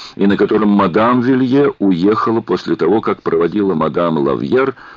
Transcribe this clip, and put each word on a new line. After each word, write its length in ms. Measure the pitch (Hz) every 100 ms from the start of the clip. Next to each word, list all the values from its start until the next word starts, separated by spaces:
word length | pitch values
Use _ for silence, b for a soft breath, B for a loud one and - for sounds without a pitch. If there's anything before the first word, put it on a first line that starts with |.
| B
и 120 | - 98
на 100 | 98
котором 320 | 104 107 107
мадам 540 | 101 95 107 113 123
Вилье 520 | 120 131 127 139 139 -
уехала 640 | 98 85 98 107 117 -
после 340 | - 92 - 82
того, 240 | 80 107
как 220 | 92 82
проводила 500 | 80 82 85 101 98
мадам 460 | 80 78 67 85 80
Лавьер 580 | 69 62 69 127 135 - B